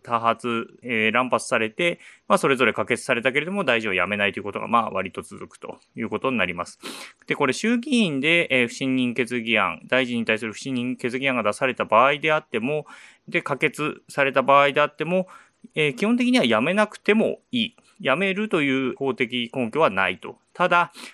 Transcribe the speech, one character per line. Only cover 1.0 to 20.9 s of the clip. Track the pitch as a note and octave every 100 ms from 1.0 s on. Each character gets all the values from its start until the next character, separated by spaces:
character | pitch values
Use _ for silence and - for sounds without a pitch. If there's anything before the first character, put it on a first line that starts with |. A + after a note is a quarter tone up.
| A2
ー、 |
乱 | A#2+ B2+
発 | A#2 -
さ | A#2+
れ | A2
て、 | - F3 F3 - - -
ま | G3
あ、 |
そ | D#3
れ | B2+
ぞ |
れ | A#2
可 | G#2 G#2
決 | A#2
さ | -
れ | A#2+
た | B2+
け | C3
れ | D#3
ど |
も、 | G3+
大 | D3+ A#2
臣 | A2
を |
辞 | F#2 F2+
め | G#2
な | G2+
い |
と | G2+
い |
う |
こ | G2+
と | G#2+
が、 | G#2
ま | A#2 G#2+
あ、 |
割 | F#2+ F#2+
と | G2
続 | - G2+ -
く | -
と | - - _
い | -
う | A2
こ | G#2+
と | C3
に | A#2+
な | F#2
り |
ま | F2
す。 | F2 - - - - - -
で、 | D3
こ | C#3
れ |
衆 | B2 A3 A#3+
議 | A#3+ B3
院 | G3 C#3
で、 | D3 E3+ D#3+
え | C3
ー、 | A#2+
不 |
信 | - C3+ C3
任 | B2
決 | A#2 A#2 B2
議 | A2+ A2
案、 | F#2 E2 -
大 | B2+ B2
臣 | A#2+
に |
対 | A2+ A2
す | A2+
る |
不 | G2+
信 | C#3
任 | B2+ B2 B2
決 | B2 B2+
議 | C#3
案 | B2+
が |
出 | G#2
さ | G#2 C3+
れ |
た | A#2+
場 | G2 G#2+ C3
合 | D3
で | D#3
あ | D#3
っ | -
て | A#2
も、 | B2 D3+ D3+ - - - -
で、 | F3
可 | - C#3
決 | D3+ - D3 - -
さ | -
れ | C3+
た | C3+
場 | B2+ C#3
合 | C#3+
で | C#3
あ |
っ | D3
て | -
も、 | D#3+ F#3 F#3 - - _ -
え | - D3+
ー、 |
基 | C3+ G#3
本 | A#3+
的 | B3
に | B3+
は | C3
辞 | A2
め | C#3
な | G3 G#3
く | -
て | -
も | G#3+ C#3 - _
い | B2
い。 | A2 - _ -
辞 | D#3 C3
め | G3
る | F#3+ G#3+
と | F3
い | C#3+
う | C3 B2+ -
法 | C3+
的 | A2+ A#2+ B2 A#2
根 | C3+ A#2
拠 | C#3+
は | D#3
な | F#2+ F#2
い | F#2
と。 | G#2+ - _
た | - F3+
だ、 | E3+ E3+